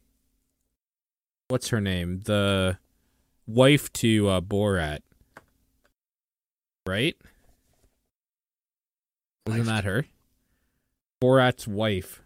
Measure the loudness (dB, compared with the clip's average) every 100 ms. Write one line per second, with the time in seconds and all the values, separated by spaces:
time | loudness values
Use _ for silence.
0 | _ _ _ _ _ _ _ _ _ _
1 | _ _ _ _ -8 -6 -4 -4 -2 -4
2 | -4 -6 -2 0 2 0 0 -4 _ _
3 | _ _ _ _ -4 4 4 4 0 -2
4 | 2 2 2 0 -2 -2 0 0 -2 -6
5 | -14 _ _ -20 _ _ _ _ _ _
6 | _ _ _ _ _ _ _ _ -6 -2
7 | -2 -4 -14 _ _ _ _ _ _ _
8 | _ _ _ _ _ _ _ _ _ _
9 | _ _ _ _ -6 -2 -2 -2 -2 -4
10 | -6 _ _ _ _ _ _ _ _ _
11 | _ -2 4 6 4 0 -6 -4 -2 -2
12 | -6 -16